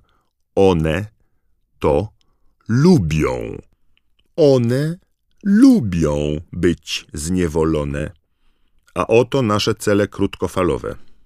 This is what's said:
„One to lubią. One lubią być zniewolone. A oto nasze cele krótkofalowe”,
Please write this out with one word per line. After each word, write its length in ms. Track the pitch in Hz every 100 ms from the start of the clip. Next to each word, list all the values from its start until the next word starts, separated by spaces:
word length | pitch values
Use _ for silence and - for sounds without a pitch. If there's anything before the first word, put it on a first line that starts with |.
| _ _ _ _ _
„One 520 | - 95 87 78 80 107 _ _ _ _ _ _ _
to 300 | 85 71 107 _ _ _ _ _ -
lubią. 920 | 117 165 170 80 78 69 62 55 50 _ _ _ _ _ _ _ -
One 600 | 147 131 117 127 151 175 _ _ _ _
lubią 1000 | 202 202 269 240 113 87 73 73 73 76 -
być 540 | 87 87 80 - - -
zniewolone. 1000 | 78 76 92 85 80 80 78 71 69 78 - _ _ _ _ _ _ _
A 120 | 90 87
oto 360 | 117 120 139
nasze 320 | 117 104 -
cele 340 | 104 - 101 101
krótkofalowe”, 880 | - 98 - 95 - 87 65 58 - - -